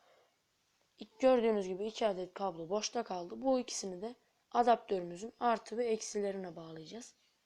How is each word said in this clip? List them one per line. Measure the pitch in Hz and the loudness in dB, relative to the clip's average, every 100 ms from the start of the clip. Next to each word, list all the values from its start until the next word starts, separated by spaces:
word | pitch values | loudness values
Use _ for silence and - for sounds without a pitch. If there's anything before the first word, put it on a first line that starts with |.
| _ _ _ _ _ _ _ _ _ _ | _ _ _ _ _ _ _ _ _ _
İlk | 220 - | -18 2
gördüğünüz | 262 254 226 208 185 | 6 6 6 2 0
gibi | 185 214 | -4 -4
iki | 220 226 | -2 0
adet | 185 180 | 0 -6
kablo | - 196 165 160 | -4 -4 -4 -4
boşta | 208 208 240 | -2 -2 -4
kaldı. | 226 180 175 226 | -4 -6 -6 -2
Bu | 262 262 | 2 2
ikisini | 240 - 196 180 | 0 -6 -6 -6
de | 220 247 _ _ _ | -10 -12 _ _ _
adaptörümüzün | 240 247 226 - 190 175 175 226 - | 4 6 6 4 -4 -2 -8 -12 -2
artı | 240 220 - 220 | 2 2 -2 -4
ve | 240 | 0
eksilerine | 220 - 208 202 196 185 165 | 0 -2 -4 -2 -4 -8 -10
bağlayacağız. | 165 160 160 214 - _ _ _ | -14 -14 -12 -14 -16 _ _ _